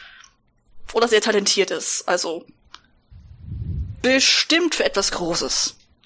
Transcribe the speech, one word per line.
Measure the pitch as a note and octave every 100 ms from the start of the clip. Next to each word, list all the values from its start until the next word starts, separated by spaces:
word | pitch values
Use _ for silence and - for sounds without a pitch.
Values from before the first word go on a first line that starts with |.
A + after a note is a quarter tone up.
| - - - _ _ _ _ - -
Oder | A#3+ A3+
sehr | G#3+
talentiert | A3+ G#3 G3+ - F#3
ist, | E3 - - -
also | F3+ F3 E3 - _ _ - _ _ _ - - - - - - - - -
bestimmt | B3 C4 - - - E4 F4 -
für | -
etwas | G3 G3
Großes. | - E3 - B2+ - - - _ _